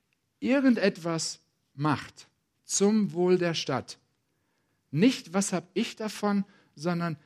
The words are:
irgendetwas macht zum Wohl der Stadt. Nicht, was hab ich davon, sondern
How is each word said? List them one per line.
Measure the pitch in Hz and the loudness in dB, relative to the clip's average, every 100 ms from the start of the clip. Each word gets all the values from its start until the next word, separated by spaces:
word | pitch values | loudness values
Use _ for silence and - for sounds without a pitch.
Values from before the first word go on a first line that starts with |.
| _ _ _ - | _ _ _ -6
irgendetwas | 220 277 262 208 196 196 170 165 - - _ _ _ - | 0 4 4 4 2 -2 -4 -4 -4 -10 _ _ _ -4
macht | 151 123 - - - _ _ _ | -2 -2 -6 -20 -20 _ _ _
zum | - - 202 220 190 | -6 2 4 4 0
Wohl | 165 180 180 | 0 2 4
der | 175 | 2
Stadt. | 160 - 127 - - _ _ _ _ _ _ _ _ - | -2 -2 -4 -4 -16 _ _ _ _ _ _ _ _ -6
Nicht, | 139 254 254 - | 2 2 2 -4
was | 185 196 | -4 -2
hab | 175 170 | -4 -4
ich | - 233 - | -4 -4 -6
davon, | 214 - 208 202 196 _ _ - | -10 -4 -2 0 -4 _ _ -8
sondern | 160 170 170 156 | -4 -4 -4 -8